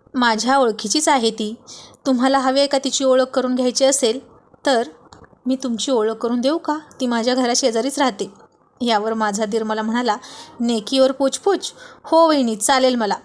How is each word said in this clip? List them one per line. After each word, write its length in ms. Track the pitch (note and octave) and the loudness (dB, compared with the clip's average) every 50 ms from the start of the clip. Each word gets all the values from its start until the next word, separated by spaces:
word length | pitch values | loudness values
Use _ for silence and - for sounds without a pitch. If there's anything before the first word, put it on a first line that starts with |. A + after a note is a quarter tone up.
| _ _ - | _ _ -4
माझ्या 420 | C4+ A#3+ A#3 A3+ G#3+ A3 A#3+ C4+ C#4 | 0 0 0 0 0 0 2 2 4
ओळखीचीच 500 | C4 A#3 G#3+ G#3 - G#3 - D4+ D4+ E4 | 2 2 0 -2 -4 -4 -2 0 2 2
आहे 220 | D4 C4+ A3+ A3+ | 2 2 2 0
ती. 240 | A3 - A3 G#3 A3+ - - - - - - - - _ _ | -2 -2 -6 -8 -8 -12 -16 -20 -20 -20 -20 -20 -20 _ _
तुम्हाला 320 | C#4 C4 A#3+ B3 C4 C4+ C4+ | 0 0 2 2 2 2 2
हवी 200 | B3+ C4+ C4 C#4 | 2 2 2 2
आहे 100 | C#4 C#4 | 2 2
का 100 | C#4+ C4+ | 0 -2
तिची 260 | C4+ C4+ - - C4+ | -2 -2 -4 0 0
ओळख 220 | C4 B3+ B3+ C4 B3+ - | 2 2 2 2 0 -2
करून 200 | C4 B3 B3+ B3+ | -2 -2 0 -2
घ्यायची 300 | B3 B3+ B3+ A#3 - C4+ | 0 -2 -2 0 2 2
असेल 340 | C4 C4 - - A3 A3 C4+ - - - - _ _ - _ - | 2 2 2 0 0 -2 -4 -8 -14 -20 -20 _ _ -20 _ -2
तर 220 | C#4+ C4+ A#3 A#3+ D4+ - - - - - - - - _ _ _ | 0 0 2 0 -2 -8 -16 -20 -20 -20 -20 -20 -20 _ _ _
मी 100 | B3+ C4 | -4 -4
तुमची 360 | C4 - C4 A#3 G#3 - - C4+ | -4 -4 -6 -6 -4 -2 -2 0
ओळख 220 | A#3 G#3+ A3 A3+ | 0 0 0 -2
करून 260 | A3 B3 A#3 A#3+ B3 | -4 -4 -2 -2 0
देऊ 180 | A#3 C4+ D#4 E4 | 0 0 0 0
का? 180 | E4 - D4+ D#4 - - - - | -2 -4 -4 -6 -6 -12 -10 -6
ती 60 | C4 | -4
माझ्या 280 | B3 A#3+ A#3 A3+ B3 B3 | -2 -2 -2 0 0 0
घराशेजारीच 640 | B3+ B3+ A#3 B3 B3 C#4 B3+ A3+ A3+ A3+ C#4 C4+ - | 0 0 0 0 0 0 0 0 0 -2 -2 -2 0
राहते." 320 | C#4+ B3+ G#3 - G3+ - - - - _ _ _ _ _ _ _ | 0 0 0 -4 -8 -10 -10 -16 -20 _ _ _ _ _ _ _
यावर 340 | B3+ A#3+ A3+ G#3 G#3 A3+ A3+ | -2 0 0 0 0 -2 -2
माझा 300 | A3 A3 G#3 G3+ G#3 A3 | -2 -2 -2 -2 -2 -4
धीर 180 | G#3+ G#3+ A3+ A3 | -2 -2 -2 -2
मला 200 | A3 A3 A3 A3 | -2 -4 -4 -2
म्हणाला, 340 | A3+ A3+ A#3+ B3 A#3+ G#3 A#3+ - - - - - - - - | -2 -2 -2 0 0 -2 -4 -6 -12 -20 -20 -20 -20 -8 -4
"नेकीवर 520 | A#3 A#3 A#3+ A3 G#3+ - C4+ C4+ C4 C4 C4+ | -2 -2 -2 -2 -2 -2 2 4 4 4 2
पूछपूछ? 600 | - C#4 C4+ C4 - - G4 F#4+ - - - - - - - - - - | 0 -2 -2 -2 0 0 0 0 0 -2 -8 -12 -16 -20 -20 -20 -20 -4
हो 220 | - - D#4+ E4 D#4+ | 2 4 6 6 6
वहिनी, 280 | D#4 C#4+ C4 A#3 A3 | 4 4 2 0 -2
चालेल 380 | G#3 - - C#4 C4 C4 B3+ B3+ | -2 0 2 2 4 4 2 2
मला." 200 | A#3+ A3 G3+ F#3+ - - | 2 0 -2 -2 -4 -6